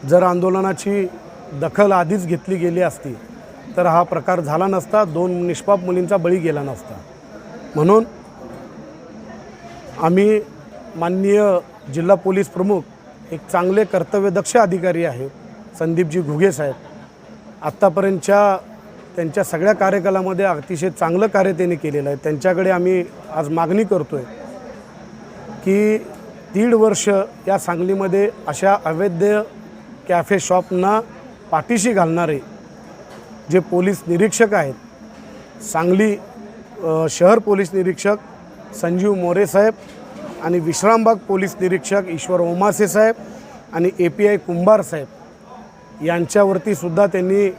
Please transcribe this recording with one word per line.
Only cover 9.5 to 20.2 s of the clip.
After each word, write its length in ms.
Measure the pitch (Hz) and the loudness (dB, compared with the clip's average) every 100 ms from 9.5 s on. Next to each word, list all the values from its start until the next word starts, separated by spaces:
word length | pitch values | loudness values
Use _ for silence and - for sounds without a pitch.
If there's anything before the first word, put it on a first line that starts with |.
| - - - - - | -20 -20 -18 -16 0
आम्ही 400 | 165 180 208 214 208 - - - - 170 | 2 4 4 2 -2 -16 -20 -20 -16 -6
माननीय 480 | 170 185 196 202 208 175 - - - | -2 0 2 4 4 2 -2 -20 -10
जिल्हा 220 | 143 170 196 | -4 2 2
पोलीस 320 | 190 190 190 | 2 0 -2
प्रमुख 340 | 180 190 196 - - - - - | -2 0 0 -4 -20 -20 -20 -14
एक 80 | 160 - | -14 -2
चांगले 320 | 165 180 196 | 0 2 2
कर्तव्यदक्ष 720 | 202 190 - 208 196 185 - 240 | 2 0 0 0 0 -2 0 2
अधिकारी 480 | 202 185 180 170 165 | 2 2 -2 -2 -2
आहेत 240 | 120 135 - - - - - | -4 -10 -12 -20 -20 -20 -6
संदीपजी 420 | 160 170 175 170 | -2 0 0 -2
घुगे 300 | 151 151 196 | -2 0 0
साहेब, 220 | 160 143 131 - - - - - - - - | 0 -6 -6 -14 -20 -20 -20 -20 -20 -20 -10
आत्तापर्यंतच्या 960 | 156 - 196 165 196 190 - 202 202 190 - - - - - - | -10 2 2 2 0 -2 2 4 4 0 -6 -20 -20 -20 -12 -6
त्यांच्या 280 | 165 202 | -4 -2
सगळ्या 300 | 185 165 190 | -4 0 0
कार्यकालामध्ये 720 | 208 196 196 185 190 | 2 2 2 0 0